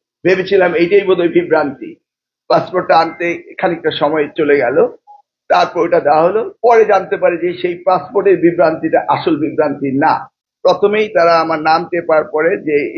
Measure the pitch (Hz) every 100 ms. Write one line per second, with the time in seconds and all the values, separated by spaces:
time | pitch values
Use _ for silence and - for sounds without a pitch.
0 | _ _ 175 185 185 196 175 160 170 202
1 | 185 180 175 170 165 156 147 - 110 -
2 | _ _ _ _ - 165 165 180 175 170
3 | 160 156 175 170 - - 185 165 156 143
4 | 147 156 147 - 147 143 120 143 240 -
5 | _ - _ _ - 180 175 175 165 170
6 | 143 151 170 208 233 - 233 226 208 196
7 | 185 190 180 175 175 175 180 175 190 185
8 | - 202 190 175 165 156 156 160 160 160
9 | - 143 - 147 147 143 151 139 139 131
10 | 151 - - _ _ _ 185 180 202 214
11 | 208 180 170 165 160 160 160 165 175 175
12 | 165 156 156 151 165 202 151 147 139